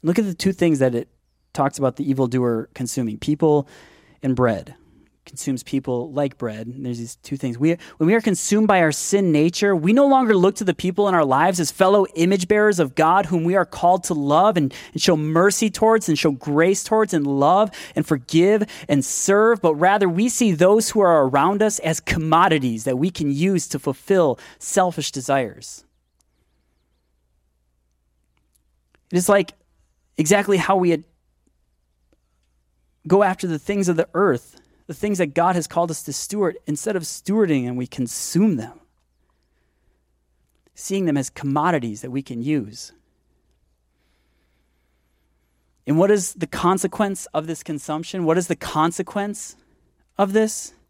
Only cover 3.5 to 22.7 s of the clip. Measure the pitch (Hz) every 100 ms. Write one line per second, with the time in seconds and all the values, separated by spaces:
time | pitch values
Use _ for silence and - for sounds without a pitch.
3.5 | 147 139 - - _ _ _ 135 123 123
4.5 | 98 - - _ _ _ _ - - -
5.5 | 131 - 135 135 123 156 139 143 - 120
6.5 | 107 113 127 131 120 117 - - 139 131
7.5 | 117 151 170 - - 160 226 220 180 -
8.5 | 208 214 196 160 143 - 202 190 147 160
9.5 | 175 202 185 156 233 277 269 240 202 185
10.5 | 196 190 170 180 185 202 180 143 131 170
11.5 | 180 156 - 185 202 190 - 170 196 180
12.5 | 214 214 180 147 131 160 185 175 175 165
13.5 | 190 170 - 175 180 - 160 143 151 202
14.5 | 180 139 - - 165 - 160 151 160 196
15.5 | 196 220 - 220 226 214 151 165 135 -
16.5 | 143 170 190 - 220 214 170 143 139 139
17.5 | 185 214 - - - 156 147 123 160 180
18.5 | 214 214 - - 143 - - - 202 220
19.5 | 226 175 151 180 208 190 170 240 - 226
20.5 | 165 180 214 220 220 190 160 135 139 160
21.5 | 202 214 - 160 160 - - 156 160 185
22.5 | 160 127